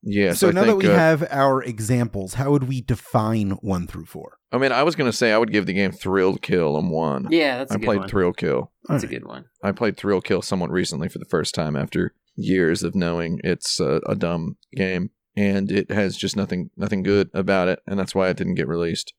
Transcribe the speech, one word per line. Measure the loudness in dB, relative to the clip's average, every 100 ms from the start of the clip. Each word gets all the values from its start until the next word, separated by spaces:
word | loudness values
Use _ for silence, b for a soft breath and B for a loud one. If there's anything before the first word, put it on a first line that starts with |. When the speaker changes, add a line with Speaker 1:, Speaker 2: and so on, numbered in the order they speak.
Speaker 1:
Yeah, | -2 2 2
Speaker 2:
So | 4
Speaker 1:
so | 4
I |
Speaker 2:
now | 4
that | 4
Speaker 1:
think, | 4
Speaker 2:
we | 6
Speaker 1:
uh, | 6
Speaker 2:
have | 6 4 0
our | 2 2 2
examples, | -2 -6 0 0 0 -4 -8 -4
how | 2
would | 2 2
we | -4
define | -4 -4 0 0 2 0 0 -2
one | -2 -2 -4
through | -10 -14
four? | -16 -18 _ _
Speaker 1:
I | 0
mean, | 2
I | 4
was | 2 2
gonna | 0
say | 2 4
I | 4
would | 4
give | 2 0
the |
game | 0 -2
Thrill | -2 -2 2 2 0
Kill | 0 2 2 0
a |
one. | 0 0 -2 -2 0
Speaker 3:
Yeah, | 2 2 -2
that's | -4
a | -2
Speaker 1:
I |
Speaker 3:
good | 0
Speaker 1:
played | 0
Speaker 3:
one. | 0
Speaker 1:
Thrill | 0 0
Kill. | 0 -2 -2 -4 _ -2
Speaker 3:
That's | -2
a | -2
Speaker 2:
All |
right. | -8
Speaker 3:
good | -10
one. | -16 -18 _
Speaker 1:
I | -4
played | -2 -2 -2
Thrill | 0 0
Kill | 0 -2
somewhat | 0 -2 -2
recently | -2 -2 -2 -6
for | -6
the | -2
first | -2 0
time | -2 -2 -2
after | -2 -2 -4 _ _ -8
years | -2 2 2 2
of | -2
knowing | -2 -2 -2 -4 -4
it's, | -2 -4 -4 -2
uh, | 0 0 -2
a | -2
dumb | -2 -2 -6 -10 _ -4
game, | -2 -2 -6 _ _ -2
and | 0 0 0
it | -2 -2
has | -2 -2 -2
just | -4 -2
nothing, | -4 -4 -6 -6
nothing | -4 -2
good | 2 2 2
about | -2 0 0 2
it, | -2 -4
and | -4
that's | -2
why | 0 0
it | 0
didn't | -2
get | -2 -2
released. | -2 -2 -4 -8